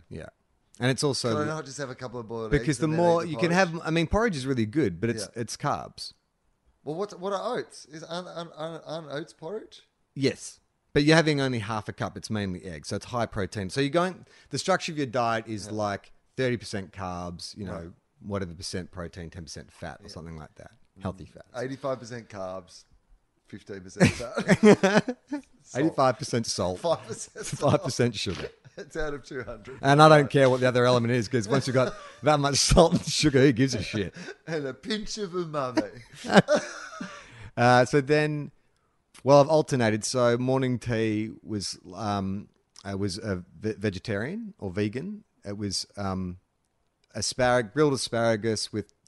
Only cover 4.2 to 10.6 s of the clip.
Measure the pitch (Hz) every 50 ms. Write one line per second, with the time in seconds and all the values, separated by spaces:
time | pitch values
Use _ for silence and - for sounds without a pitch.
4.2 | 226 240 180 139 127 135 139 123 110 104 104 156 147 101 85 82 110 113 117 110
5.2 | 98 87 - 117 120 110 - - - 143 120 82 60 50 - - - - - _
6.2 | _ _ _ _ _ _ _ _ _ _ _ _ - 123 156 170 208 202 175 160
7.2 | 175 196 202 185 190 220 247 180 131 - - - - - 147 160 - - 165 175
8.2 | 185 180 170 165 170 165 - 151 151 165 165 156 - 139 151 165 160 143 135 143
9.2 | 170 - - - 160 160 202 220 330 - - - _ _ _ _ _ _ - 143
10.2 | 135 - - - - - - _